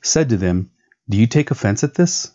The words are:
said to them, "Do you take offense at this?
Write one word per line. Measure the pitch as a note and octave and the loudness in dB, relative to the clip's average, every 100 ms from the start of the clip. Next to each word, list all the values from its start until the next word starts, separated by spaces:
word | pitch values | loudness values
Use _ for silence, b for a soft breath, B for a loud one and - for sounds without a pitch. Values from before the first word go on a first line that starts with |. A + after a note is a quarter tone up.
said | - - D3+ | -2 0 0
to | G#2+ | 0
them, | F#2 F2+ F#2 _ _ _ - | 0 -2 -4 _ _ _ -4
"Do | G2+ | 0
you | A2+ | 2
take | D3+ D3 | 2 0
offense | C3+ G#2+ G2+ | -2 -2 0
at | D3 | -2
this? | - F3 - - | 0 0 0 -8